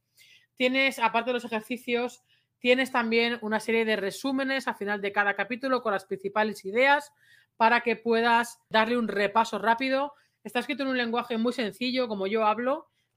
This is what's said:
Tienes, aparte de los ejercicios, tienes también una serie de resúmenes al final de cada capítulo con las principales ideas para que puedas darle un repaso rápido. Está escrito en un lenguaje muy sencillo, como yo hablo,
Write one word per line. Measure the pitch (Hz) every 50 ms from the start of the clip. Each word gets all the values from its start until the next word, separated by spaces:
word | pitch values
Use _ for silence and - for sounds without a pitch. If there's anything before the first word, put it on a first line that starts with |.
| _ _ _ - - - - _ _ _ _
Tienes, | - 254 254 254 269 269 269 254 262
aparte | 233 220 - 233 226 247
de | 247
los | 240 233
ejercicios, | 240 233 214 220 - 254 233 - 247 240 233 247 240 - - _ _ _ _ _ _ _ _ -
tienes | 247 254 262 262 254
también | - 247 233 226 226 233 233 233 240 233
una | 220 214 220 214
serie | 214 - 226 226 226
de | 220 220
resúmenes | 208 196 196 185 - - 269 269 262 269 262 269 269 254
al | 247 220
final | - 202 196 208 202
de | 196 202
cada | 202 208 202 202 196
capítulo | 202 196 196 247 233 - 269 262 247
con | 247 226
las | 202 190 -
principales | - 196 190 - 196 196 214 214 220 196 - -
ideas | 190 202 240 262 277 285 294 285 - _ _ _ _ _ _ _ _ _ -
para | 226 226 240 233
que | 233 233 220
puedas | 220 - 233 226 226 233 240 233 233 233 - - - _ -
darle | - 220 220 226 240
un | 247 226
repaso | 208 196 202 208 196 202 226 226 - - 208
rápido. | - 226 226 - 262 262 262 269 285 285 285 _ _ _ _ _
Está | - 214 - 247
escrito | 240 - 294 233
en | 277 269
un | 262
lenguaje | 247 240 233 226 240 233 - 240
muy | 220 226 247
sencillo, | 240 - 233 202 196 - 240 254 240 254 247 226
como | 214 196 190
yo | 196 214 220 220
hablo, | 214 214 220 247 254 285 320 - _ _ _ _ _ _